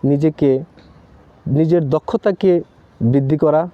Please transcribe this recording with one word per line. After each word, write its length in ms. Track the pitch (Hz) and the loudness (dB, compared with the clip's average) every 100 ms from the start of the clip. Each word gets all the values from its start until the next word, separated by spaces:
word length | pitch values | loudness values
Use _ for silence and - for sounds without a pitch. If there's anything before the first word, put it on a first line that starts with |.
নিজেকে, 600 | 139 143 156 151 143 131 160 _ - - - - - _ - | 0 0 0 0 0 0 -4 _ -20 -20 -20 -20 -20 _ -4
নিজের 420 | 139 160 170 147 | 0 2 0 0
দক্ষতাকে 720 | 156 - 233 - 190 196 175 - _ _ _ | -4 -4 -4 -4 -2 0 0 -2 _ _ _
বৃদ্ধি 360 | 117 135 135 151 | 0 0 0 0
করা 320 | 160 151 175 | 0 0 -2